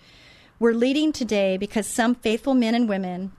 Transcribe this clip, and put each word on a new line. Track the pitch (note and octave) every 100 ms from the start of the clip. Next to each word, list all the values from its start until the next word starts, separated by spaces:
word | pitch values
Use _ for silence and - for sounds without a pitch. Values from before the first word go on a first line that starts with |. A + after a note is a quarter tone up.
| - - - - - -
We're | A#3
leading | A#3 B3+ C#4 D#4
today | D4 A3 G#3 G3 F#3
because | G3+ A3+ G3
some | - A3+ A#3+
faithful | A3+ A3+ C#4
men | C4 A3+ A#3
and | A#3
women | F#3+ F#3 F3+ F#3+